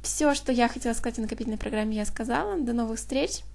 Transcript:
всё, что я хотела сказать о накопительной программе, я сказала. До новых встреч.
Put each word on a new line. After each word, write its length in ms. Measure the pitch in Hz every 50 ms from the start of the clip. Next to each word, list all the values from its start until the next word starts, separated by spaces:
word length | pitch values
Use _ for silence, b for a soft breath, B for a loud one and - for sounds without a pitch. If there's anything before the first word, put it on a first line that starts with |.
| -
всё, 300 | - - - 302 294 285
что 160 | 285 - -
я 160 | 254 240 240 233
хотела 240 | - 247 - 240 226
сказать 260 | - - 247 226 -
о 20 |
накопительной 360 | 220 220 226 214 220 220 214
программе, 400 | 208 - 202 - 214 214 214 220
я 80 | 214 208
сказала. 520 | - - - 226 240 240 277 349 415 392 349
До 140 | 269 233 233
новых 240 | 233 233 220 226 226
встреч. 420 | - - 262 269 302 403 - - - -